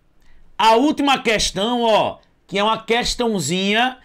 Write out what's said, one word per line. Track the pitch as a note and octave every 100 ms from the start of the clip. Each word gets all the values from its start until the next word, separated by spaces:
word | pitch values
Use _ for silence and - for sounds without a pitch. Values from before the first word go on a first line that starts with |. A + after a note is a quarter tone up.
| _ _ - - - -
a | A3 A3+
última | D4 D4+ C#4+ C4
questão, | B3+ G#3+ - F#3 G#3+ B3
ó, | A#3 G3+ A#2+ - _ _ _
que | F#3+
é |
uma | G#3 A3
questãozinha | - A#3 - - A#3+ G3+ C#3 F#3 G3 G#3+ B3+ B3+